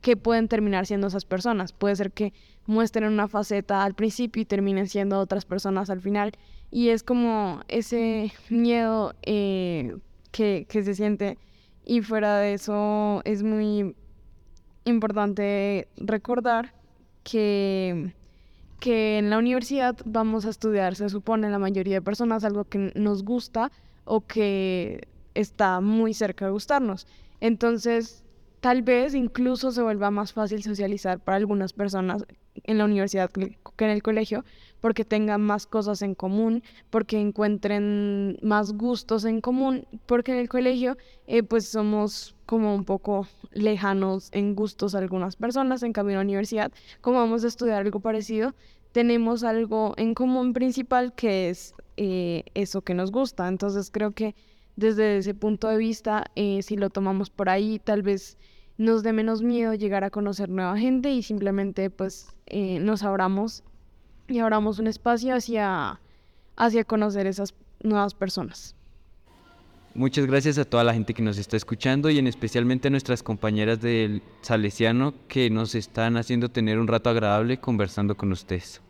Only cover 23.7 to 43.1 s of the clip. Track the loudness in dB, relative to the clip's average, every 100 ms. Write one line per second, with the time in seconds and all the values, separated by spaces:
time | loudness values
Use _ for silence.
23.7 | -6 -20 -20 -2 -2 -2 0 0 0 0
24.7 | -2 -4 -8 -14 -20 -10 -4 -4 0 2
25.7 | 2 2 4 2 2 -2 -2 -4 -4 0
26.7 | 0 2 -4 -10 -20 -20 -2 0 2 2
27.7 | 0 0 0 -2 -10 -20 -20 -20 _ 2
28.7 | 2 4 4 4 0 -2 0 0 0 -2
29.7 | 0 0 0 0 0 -4 -2 -2 -2 -4
30.7 | -4 -2 -2 -4 -4 0 0 2 0 -2
31.7 | -4 -4 0 -2 -2 -6 -16 _ -18 -2
32.7 | 2 4 2 2 0 -2 -2 -6 -8 -20
33.7 | -2 0 2 0 0 0 -4 -6 -18 -20
34.7 | -4 -2 0 0 0 2 2 2 0 -2
35.7 | -2 -2 -2 -4 -4 -2 0 2 0 -4
36.7 | -20 -4 -2 0 0 0 0 0 0 0
37.7 | 0 0 0 0 0 -2 -2 0 2 0
38.7 | -2 -2 -2 -2 -2 0 -2 0 0 0
39.7 | -2 -6 -18 -2 0 0 -2 -2 0 0
40.7 | 2 -2 -4 -12 -20 -2 0 2 0 -2
41.7 | -2 0 0 -2 -4 -14 -18 -4 0 2
42.7 | 0 -2 -4 -2